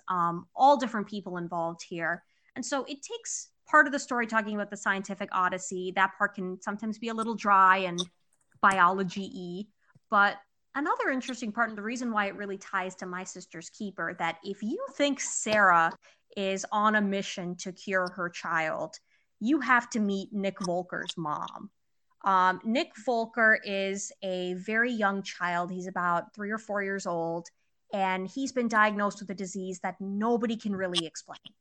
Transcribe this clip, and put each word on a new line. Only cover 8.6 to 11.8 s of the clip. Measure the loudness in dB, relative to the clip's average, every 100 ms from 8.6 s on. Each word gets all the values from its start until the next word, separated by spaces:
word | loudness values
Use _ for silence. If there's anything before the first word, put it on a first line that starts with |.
biology-y. | 4 8 6 6 -2 -4 -8 -8 -10 -8 -10 _ _ _ 0
But | 4 4 2 _ _ _
another | -4 -2 0 0
interesting | -2 -4 -8 -6
part, | -2 -2
and |
the | -2